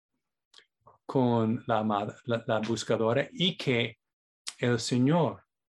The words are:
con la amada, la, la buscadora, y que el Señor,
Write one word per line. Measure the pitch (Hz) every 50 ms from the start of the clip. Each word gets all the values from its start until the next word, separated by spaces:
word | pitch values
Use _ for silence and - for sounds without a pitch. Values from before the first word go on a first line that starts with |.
| _ _ _ _ _ _ _ _ _ _ _ - - _ _ _ _ - - _ _
con | - - 135 127 120 117 117 113 110 117 - - -
la | 113 110
amada, | 110 107 104 101 104 117 - - -
la, | 120 117 117 - -
la | 113 107
buscadora, | 110 110 113 110 - - 117 107 113 110 117 135 143 -
y | - - 170 190 170
que | - - 143 123 117 117 117 113 _ _ _ _ _ _ _ _ _ - - - -
el | 127 123 120 117
Señor, | - - 131 123 127 139 160 175 156 113 101 - _ _ _ _ _ _ _